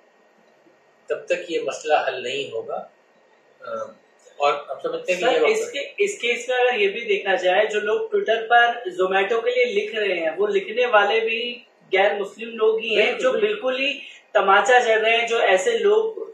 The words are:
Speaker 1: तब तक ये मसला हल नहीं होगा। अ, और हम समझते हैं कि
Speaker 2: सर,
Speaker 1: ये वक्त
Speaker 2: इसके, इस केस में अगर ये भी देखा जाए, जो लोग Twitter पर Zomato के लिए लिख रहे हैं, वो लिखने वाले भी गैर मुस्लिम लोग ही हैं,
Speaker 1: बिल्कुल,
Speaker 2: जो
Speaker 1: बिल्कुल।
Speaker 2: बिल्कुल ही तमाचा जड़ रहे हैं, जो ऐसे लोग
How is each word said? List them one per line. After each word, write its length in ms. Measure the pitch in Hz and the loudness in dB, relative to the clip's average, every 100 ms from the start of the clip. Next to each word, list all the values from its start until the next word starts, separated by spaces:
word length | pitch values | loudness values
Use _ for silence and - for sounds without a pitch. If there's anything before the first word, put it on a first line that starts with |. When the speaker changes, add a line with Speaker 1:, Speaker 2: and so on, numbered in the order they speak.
| _ _ _ _ _ _ _ _ _ _ - | _ _ _ _ _ _ _ _ _ _ -8
Speaker 1:
तब 160 | - - | -8 -4
तक 180 | 254 - | -6 -4
ये 120 | 233 | -6
मसला 380 | 135 - - 151 | -6 -8 0 0
हल 240 | - 127 | 0 -6
नहीं 280 | 123 139 131 | -6 -8 -8
होगा। 400 | 113 127 165 - _ _ _ _ _ _ _ 117 | -10 -8 -10 -12 _ _ _ _ _ _ _ -12
अ, 300 | 113 107 - _ _ - - | -10 -10 -14 _ _ -20 -2
और 280 | 143 151 - | -2 0 -6
हम 100 | - | -8
समझते 340 | 165 165 180 | -6 -6 -4
हैं 60 | 180 | -2
कि 60 | 233 | 2
Speaker 2:
सर, 80 | |
Speaker 1:
ये 60 | - | 2
वक्त 100 | 220 | 2
Speaker 2:
इसके, 540 | 214 247 285 - - | 2 -2 -8 -10 -2
इस 140 | 202 - | -2 -2
केस 300 | 240 233 - | -4 -4 -2
में 80 | 247 | 0
अगर 220 | 247 214 | 2 2
ये 80 | 196 | 0
भी 140 | 226 | -2
देखा 340 | 226 196 196 185 | -2 -2 0 0
जाए, 300 | 180 185 214 | 2 2 2
जो 140 | 208 | 0
लोग 320 | 208 220 - | -2 -2 0
Twitter 280 | 208 196 226 | -2 0 -2
पर 520 | 226 240 240 - 185 175 | 2 4 4 0 -6 -2
Zomato 500 | 185 190 196 226 226 | 0 2 0 0 0
के 60 | 254 | 0
लिए 100 | 202 | 0
लिख 300 | 202 214 220 | 0 -2 -2
रहे 240 | 196 180 | -2 -2
हैं, 180 | 160 170 | -2 0
वो 100 | 214 | 2
लिखने 380 | 196 - 220 247 | 2 0 -2 2
वाले 340 | 214 202 220 | 4 4 2
भी 460 | 226 226 240 240 - _ _ | -2 -4 -6 -10 -18 _ _
गैर 280 | 185 208 208 | 0 2 0
मुस्लिम 300 | 196 - 233 | -6 -10 -12
लोग 320 | 226 220 220 | -2 0 0
ही 140 | 226 208 | 0 0
हैं, 100 | 240 | 0
Speaker 1:
बिल्कुल, 180 | - | 0
Speaker 2:
जो 80 | 254 | 0
Speaker 1:
बिल्कुल। 180 | 220 208 | 0 0
Speaker 2:
बिल्कुल 280 | 208 254 254 | 0 -4 -2
ही 240 | 277 269 - - _ | -4 -6 -12 -20 _
तमाचा 460 | 214 190 196 240 247 | 0 4 4 6 4
जड़ 200 | 240 220 | 6 2
रहे 180 | 220 226 | 2 0
हैं, 100 | 233 | 0
जो 120 | 226 | 0
ऐसे 380 | - 190 240 226 | 4 2 2 2
लोग 520 | 202 220 220 - - | 4 4 2 -4 -12